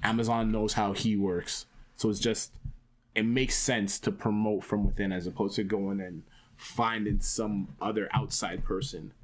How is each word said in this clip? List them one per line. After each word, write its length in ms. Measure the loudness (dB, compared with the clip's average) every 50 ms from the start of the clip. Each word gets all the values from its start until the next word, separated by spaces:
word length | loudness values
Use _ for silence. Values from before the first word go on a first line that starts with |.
| 0
Amazon 480 | 0 2 2 2 2 2 2 2 2
knows 220 | 2 2 0 0 2
how 220 | 2 2 2 0
he 220 | 0 2 2 2
works. 500 | 4 2 2 0 0 -2 -4 -6 -8 -8 -12 _ -20 -20 -20 -12
So 160 | -2 0 0
it's 80 | 0 2
just, 340 | 0 0 0 0 -4 -6 -10 -12 -12 -12 -12 -12 -18 _ _ _ _ _ _
it 100 | 0 2
makes 300 | 2 2 2 2 2 2
sense 460 | 0 2 2 2 2 2 0 -2 0
to 100 | 0 -2
promote 540 | -2 0 0 0 2 2 2 2 2 0 0
from 200 | 0 0 2 2
within 280 | 2 2 2 0 0 0
as 160 | -2 -4 -4
opposed 260 | -2 0 -2 0 0
to 60 | 0 0
going 360 | 0 0 0 0 -2 -2 -4
and 240 | -4 -6 -10 -12 -14 -16 -20 -20 -20 -20 -20
finding 640 | -16 -14 -8 -2 0 0 0 2 0 0 2 2 2
some 480 | 2 0 0 0 0 0 0 -2 -4 -4 -6 -4
other 280 | -4 0 0 0 -2 0 0
outside 520 | -2 0 0 -2 -2 -2 -2 -2 -2 -2
person 480 | 0 0 0 -2 -4 -6 -10 -12 -12 -14 -4